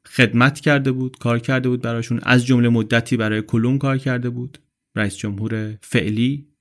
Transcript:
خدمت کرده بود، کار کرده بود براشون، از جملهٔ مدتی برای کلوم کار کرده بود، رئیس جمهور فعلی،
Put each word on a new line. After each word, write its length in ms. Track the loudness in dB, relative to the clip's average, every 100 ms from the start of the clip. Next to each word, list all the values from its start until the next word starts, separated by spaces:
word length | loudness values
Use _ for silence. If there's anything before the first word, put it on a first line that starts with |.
| -8
خدمت 540 | 2 4 6 2 2
کرده 320 | 0 2 0
بود، 260 | -2 -4 -6
کار 200 | -2 -2
کرده 300 | 0 -2 0
بود 140 | -2
براشون، 380 | -2 -4 -4 -4
از 240 | 2 2 4
جملهٔ 220 | 4 4
مدتی 480 | 4 2 0 0 -2
برای 260 | 0 -2
کلوم 360 | -2 0 0 0
کار 200 | 0 -2
کرده 320 | -2 -4 -4
بود، 280 | -6 -10 -14 _ _ _ -4
رئیس 200 | -4 -4
جمهور 600 | -8 -6 -6 -6 -8 -10
فعلی، 640 | -4 -2 0 0 0 -2 -8 _